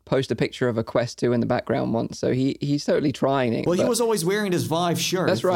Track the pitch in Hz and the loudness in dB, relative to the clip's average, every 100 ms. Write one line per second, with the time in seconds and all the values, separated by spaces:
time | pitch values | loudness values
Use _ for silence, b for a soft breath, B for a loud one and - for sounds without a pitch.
0 | - 131 135 120 143 - 123 113 113 127 | -2 0 0 -2 -2 0 0 0 0 0
1 | 117 - 127 120 113 123 - 127 123 117 | -2 0 0 2 2 0 0 -2 0 -2
2 | 117 - 127 123 135 - 143 143 - 170 | -4 -4 -2 0 0 -2 -2 -2 0 0
3 | 147 120 135 139 127 113 156 180 247 233 | 0 0 0 2 2 0 0 0 2 2
4 | 233 214 165 202 208 175 113 160 175 165 | 2 0 0 0 0 0 0 -2 0 -2
5 | - 180 156 190 185 | -2 0 0 0 2